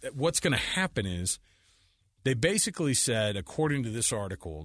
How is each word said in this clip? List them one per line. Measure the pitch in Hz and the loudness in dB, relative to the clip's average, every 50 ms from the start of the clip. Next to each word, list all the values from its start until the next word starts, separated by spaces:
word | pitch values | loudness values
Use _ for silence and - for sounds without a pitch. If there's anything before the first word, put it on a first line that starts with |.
that | - 131 - | -12 -10 -4
what's | 139 135 165 165 - | -2 0 0 2 2
gonna | - 180 139 107 | 2 2 2 2
happen | - - - 185 190 185 - - 101 | 0 0 0 0 0 0 0 -2 -2
is | 95 90 87 90 90 - - _ _ _ _ _ _ _ _ _ _ _ _ _ _ _ _ - | 0 -2 -2 -2 -2 -2 -4 _ _ _ _ _ _ _ _ _ _ _ _ _ _ _ _ 0
they | 135 131 | 0 0
basically | 117 120 170 202 220 - 220 180 - 170 147 127 | 2 2 2 2 2 2 0 0 0 0 2 2
said, | - - - 120 113 107 104 104 98 | 2 2 2 2 2 2 2 0 -2
according | 95 - - - 156 156 147 139 123 | -4 -6 -2 0 0 0 2 0 -2
to | 113 | -2
this | 107 117 113 - | -2 -2 0 0
article, | 123 107 101 95 92 - - 90 78 76 78 | 0 -2 -4 -4 -6 -8 -8 -8 -10 -10 -8